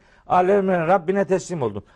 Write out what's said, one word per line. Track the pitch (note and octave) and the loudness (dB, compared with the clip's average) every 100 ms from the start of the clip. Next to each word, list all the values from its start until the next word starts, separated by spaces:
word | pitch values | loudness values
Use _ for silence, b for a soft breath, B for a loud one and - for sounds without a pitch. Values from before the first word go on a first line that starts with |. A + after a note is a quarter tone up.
| b b - | b b 0
Alemlerin | F3+ F#3 G3+ F#3+ F3+ D#3+ | 2 4 2 2 0 2
Rabbine | F#3+ E3 G3 | 0 0 -2
teslim | F3+ F#3 - E3+ | 0 -2 -4 -4
oldum. | A#2 G2+ b | -4 -6 b